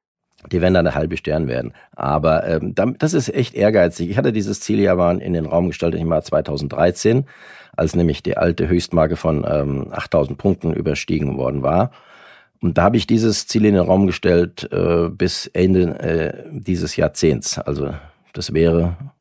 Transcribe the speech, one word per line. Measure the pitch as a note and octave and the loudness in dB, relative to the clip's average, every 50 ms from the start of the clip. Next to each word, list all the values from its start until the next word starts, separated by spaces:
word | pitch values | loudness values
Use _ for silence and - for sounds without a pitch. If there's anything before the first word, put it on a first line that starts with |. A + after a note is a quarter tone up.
| _ _ _ _ _ _ _ _ - - - | _ _ _ _ _ _ _ _ -8 -4 -2
Die | E2+ | 2
werden | F2 F#2 F#2 | 2 4 4
dann | F2 E2+ | 4 2
der | D#2+ - | 2 0
halbe | D2 D#2 E2 E2 | -2 -2 -4 -4
Stern | - - - D2+ D#2+ D#2 B1+ | -6 -4 -2 -2 -2 -2 -2
werden. | B1 B1 B1 B1 - - - _ _ | -4 -4 -6 -8 -10 -16 -20 _ _
Aber, | - - C#2 D2 D#2 D#2 D#2+ D#2 E2 - | -6 -2 0 0 2 2 2 2 2 0
ähm, | - E2 D#2 - - - | 0 -2 -2 -2 -4 -2
dam-, | - G2 B2 - | -2 0 -2 0
das | - D3+ D#3 F3 | 0 -2 0 0
ist | D3+ B2+ - | 0 -2 0
echt | - C3+ A#2+ - - | -2 -2 -2 -2 0
ehrgeizig. | - G2+ G#2+ A2 G2+ F2 F2 - - F2 F2 | 0 2 4 4 4 4 2 2 -2 -6 -4
Ich | G2+ | -2
hatte | A#2+ - - G#2+ | 0 0 0 0
dieses | A2 G2 G#2 G2+ - | 0 -2 -2 -4 -4
Ziel | - - G#2+ G#2 | -4 -2 0 2
ja | G2 F#2+ F#2 | 2 4 4
mal | F2+ F2 F2 F2 - | 4 2 2 0 0
in | - F2+ F2 | -2 -2 -2
den | E2 D#2+ | -2 -2
Raum | D2 E2 E2+ F2+ | 0 0 0 0
gestellt | E2+ D#2 - E2+ E2+ E2 | 0 -2 -2 -2 -2 -2
im | - D#2+ E2 | -2 -2 0
Jahr | E2 D2+ - | 0 -2 -2
zweitausenddreizehn, | - - D2+ D2 - D2 C#2 D2 C#2 C#2 C#2+ E2 F2+ F2+ - - G#2+ A#2+ C3+ C3+ - - - - - - - - - _ | -2 -2 -2 -2 -2 -4 -6 -6 -6 -2 0 2 2 2 2 2 2 2 2 0 -4 -10 -20 -20 -20 -20 -20 -20 -10 _
als | - E2 D#2+ - | -2 -2 0 2
nämlich | F2 E2+ D#2+ D2 - - | 2 2 2 0 -2 -4
die | F2+ - | -6 -2
alte | - - F2 E2 - D#2+ D#2 | 0 0 0 0 0 0 0
Höchstmarke | F2 F2 - - F2 E2 D#2 D2+ D#2 | 0 0 0 0 0 2 2 2 0
von, | - - E2 D#2 D2 - - | -2 -2 0 0 0 0 -2
ähm, | D2+ D2 C#2+ C#2+ C#2 C#2 - - | -2 -2 -2 -2 -4 -6 -6 -8
achttausend | - - - - - D#2+ C#2+ C#2 C#2+ - | -8 -10 -6 -2 0 0 0 0 -2 -2
Punkten | - G2+ F2+ - - E2+ D#2 | 0 0 0 0 -2 -4 -4
überstiegen | D2 D2 D#2+ C#2+ - - - E2+ D2 C#2+ C#2 C2+ | -2 -2 -4 -4 -4 -4 -4 -2 -2 -2 -2 -4
worden | C2+ B1+ B1+ C#2 C#2+ B1+ | -4 -4 -4 -4 -2 -2
war. | C#2 D#2+ F#2 A#2 C3+ - - - - - - - - - - _ _ _ _ | 0 2 2 0 0 -4 -10 -20 -20 -20 -20 -20 -20 -20 -20 _ _ _ _
Und | - F2 - - | -4 -2 0 2
da | F2 | 2
habe | G2+ A#2+ | 2 2
ich | A2+ - | 2 0
dieses | - A#2 A2 A2+ A2+ G2+ - - - | 2 2 2 2 2 0 0 -2 -2
Ziel | - A2 G#2+ | 0 2 4
in | G#2 G2+ | 4 4
den | F#2 F2 | 4 4
Raum | F2 F#2 G2 G2 | 4 4 4 4
gestellt, | F#2 F2 - - F#2 F2 E2+ F2 F2 - - - - - | 2 0 0 0 2 4 4 2 0 -2 -8 -10 -6 -4
äh, | F2+ F2 E2+ E2+ E2+ E2+ E2 | -2 0 2 2 2 0 0
bis | F#2+ G2 F#2 F2+ - - - - | -2 -2 -2 -2 -2 -4 -10 -6
Ende, | - F2 F#2 F#2 F#2 F#2 F2+ E2 - - | -2 2 2 4 4 4 2 2 0 -4
äh, | - E2 E2 E2 D#2 - - - - - | -4 -4 -2 -2 -2 -4 -6 -10 -14 -14
dieses | D#3 - - F#2 F2+ F2 E2+ D#2 - | -12 -10 -6 -4 -4 -2 -4 -4 -2
Jahrzehnts. | - D#2+ D2+ - - F2 D#2+ C#2 A1+ - - - - | -2 -2 -2 0 2 2 2 2 2 -2 -6 -6 -6
Also | - - C#2+ D2 C#2+ C#2 D2+ D2+ - - _ _ _ _ - | -6 -4 -4 -4 -4 -4 -6 -8 -12 -18 _ _ _ _ -12
das | - F2 - - | -10 -8 -4 0
wäre | D#2+ E2 E2 E2 E2+ E2+ F2 F2 - C#3 C#3 - _ | 2 4 4 4 4 2 0 -2 -6 -10 -16 -18 _